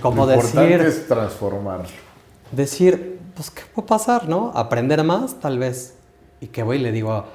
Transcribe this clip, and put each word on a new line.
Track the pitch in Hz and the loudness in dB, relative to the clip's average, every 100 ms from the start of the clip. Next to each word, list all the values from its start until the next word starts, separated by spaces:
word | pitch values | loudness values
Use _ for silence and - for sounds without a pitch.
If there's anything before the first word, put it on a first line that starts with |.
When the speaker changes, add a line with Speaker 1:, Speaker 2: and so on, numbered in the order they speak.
Speaker 1:
como | 123 120 135 | 0 2 4
Speaker 2:
lo | |
importante | 131 - 151 170 | 4 4 4 6
Speaker 1:
decir | 175 | 6
Speaker 2:
es | 160 - - | 4 0 -2
transformarlo. | 117 104 - 101 98 101 92 87 - - - _ _ - | -2 -2 -4 -6 -4 -6 -8 -10 -16 -20 -20 _ _ -10
Speaker 1:
Decir, | 123 139 - 185 180 - - - - | -4 -4 4 4 4 -4 -14 -16 -16
"Pues, | - | -16
¿qué | - - | -16 -10
puede | - - | -10 0
pasar, | 214 233 240 156 | 0 2 0 0
no? | 170 240 | -2 -2
Aprender | 123 113 117 127 151 156 | -4 -2 0 2 2 2
más, | 185 262 - | 0 -2 -6
tal | 147 127 | -4 -2
vez". | 127 123 - - _ _ _ _ | -4 -6 -14 -20 _ _ _ _
Y | 131 | -12
que | - | -6
voy | 113 139 | -2 -2
y | |
le | 120 | -2
digo | 110 110 107 - | -4 -4 -6 -8